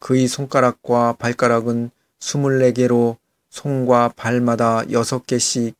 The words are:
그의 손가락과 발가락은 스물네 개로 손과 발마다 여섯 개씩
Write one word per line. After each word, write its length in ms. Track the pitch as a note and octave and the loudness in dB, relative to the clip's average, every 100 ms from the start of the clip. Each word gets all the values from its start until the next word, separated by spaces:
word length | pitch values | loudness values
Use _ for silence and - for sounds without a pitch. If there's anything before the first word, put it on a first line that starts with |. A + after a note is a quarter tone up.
그의 260 | - C3 B2+ | -2 0 0
손가락과 880 | - C3+ C#3 B2+ - - A#2+ A#2+ | -2 -4 0 0 0 -2 0 0
발가락은 760 | A#2 A#2+ A#2+ A#2+ A#2 A#2 A#2 A#2+ - _ _ | 0 -4 0 2 2 0 -4 -4 -10 _ _
스물네 540 | - C#3+ C#3 C3+ B2+ | -8 -2 0 2 2
개로 440 | A#2+ B2 A#2+ A#2 A#2 _ _ _ | 2 2 2 0 -2 _ _ _
손과 580 | - D3 C3+ B2+ B2 A#2+ - | -12 -6 -2 2 2 2 -2
발마다 640 | A#2 B2 A#2+ A#2 A#2 A2+ A2+ | -4 0 0 0 0 0 -2
여섯 340 | A#2 A#2 C3 - | -2 -2 -4 -4
개씩 500 | B2 - B2+ A#2 | -4 -2 -4 -6